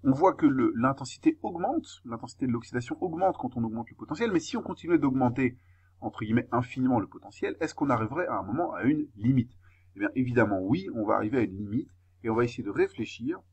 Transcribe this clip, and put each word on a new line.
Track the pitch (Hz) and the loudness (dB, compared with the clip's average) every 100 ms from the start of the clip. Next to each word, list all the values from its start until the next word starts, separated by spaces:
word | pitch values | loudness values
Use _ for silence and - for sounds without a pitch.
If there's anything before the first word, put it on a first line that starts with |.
On | 139 | 2
voit | 131 185 - | 4 4 6
que | 156 | 4
le, | 131 113 117 | 4 2 2
l'intensité | 131 135 135 - 160 - | 0 0 -8 0 0 0
augmente, | 208 175 196 330 - - 120 | -6 -4 -2 -2 -4 -18 -10
l'intensité | 117 123 - 135 | -10 -10 -6 -2
de | |
l'oxydation | 113 - 123 123 156 | -2 -2 -6 -6 -6
augmente | 180 165 185 - | -4 0 0 0
quand | 127 120 | -6 -4
on | |
augmente | 113 113 113 | -4 -4 -10
le | - | -14
potentiel, | 113 156 226 | -10 -4 0
mais | 175 | 0
si | - 233 | -2 -6
on | |
continuait | - - 160 170 | -6 -10 0 2
d'augmenter, | 139 131 123 123 127 123 _ _ _ _ | 4 2 2 2 -2 -2 _ _ _ _
entre | 113 - | -10 -8
guillemets, | 107 117 - | 0 0 2
infiniment | 139 123 135 127 120 | -2 -2 0 2 2
le | 95 | 0
potentiel, | - 101 - 403 - | -10 -20 -6 -6 -4
est-ce | 320 | -6
qu'on | - - | -2 0
arriverait | 117 110 147 180 | 2 0 -2 -2
à | 107 | -4
un | |
moment | 92 131 180 87 | -4 -2 -2 0
à | |
une | 117 151 151 98 | 2 2 -2 -2
limite ? | 113 135 113 - - _ _ 98 | 2 2 2 -8 -20 _ _ -6
Eh | |
bien, | 101 | -4
évidemment, | 131 123 120 110 95 | -2 2 4 4 2
oui, | 95 165 190 | 2 0 0
on | 123 | -4
va | 104 104 | 0 2
arriver | 107 131 | 2 0
à | |
une | 101 95 | 0 -4
limite, | 104 113 - _ _ _ | -4 -4 -6 _ _ _
et | 117 | -2
on | 139 | 0
va | |
essayer | 120 - | 0 -2
de | 101 | -6
réfléchir | 117 196 - 107 - 123 - _ | 0 -2 -2 -8 -6 -6 -6 _